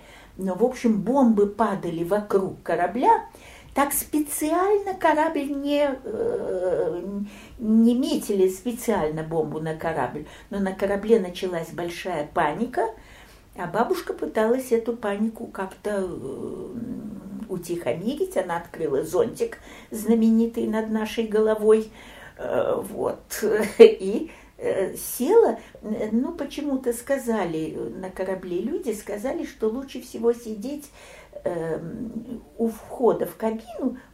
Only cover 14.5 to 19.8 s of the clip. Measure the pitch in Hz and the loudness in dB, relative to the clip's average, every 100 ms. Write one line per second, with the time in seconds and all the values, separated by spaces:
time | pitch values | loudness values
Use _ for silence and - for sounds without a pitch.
14.5 | 262 254 226 233 233 208 202 226 - - | 2 2 0 0 -4 -2 -2 -2 -4 -12
15.5 | - 185 - 208 202 185 147 135 - - | -8 -8 -6 -4 -2 -4 -6 -8 -8 -8
16.5 | - - - - - - - - - - | -8 -10 -8 -8 -8 -10 -12 -12 -12 -8
17.5 | 185 170 170 - 160 214 294 381 - 175 | -8 -6 -4 -4 -2 -2 -2 0 0 -2
18.5 | 170 175 - 151 135 160 175 - - 226 | -4 -6 -6 -2 0 0 2 0 0 -6
19.5 | - - - | -6 -18 -20